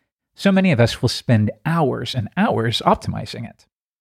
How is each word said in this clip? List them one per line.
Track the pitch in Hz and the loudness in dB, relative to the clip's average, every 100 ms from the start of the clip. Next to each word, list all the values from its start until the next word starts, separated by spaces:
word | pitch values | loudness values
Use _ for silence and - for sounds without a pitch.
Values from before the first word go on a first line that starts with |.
| _ _ _ | _ _ _
So | - 196 | -4 2
many | 190 190 | 4 4
of | 117 | 4
us | 117 - | 2 2
will | 120 | -4
spend | - - 117 107 - | -2 0 2 2 -2
hours | - 165 143 120 120 | -4 0 0 -2 -6
and | 131 101 - | -6 -6 -2
hours | 208 107 113 110 | 0 0 -2 -2
optimizing | - 110 - 95 101 120 117 | 0 0 -2 -8 -10 -12 -14
it. | - _ _ _ _ | -18 _ _ _ _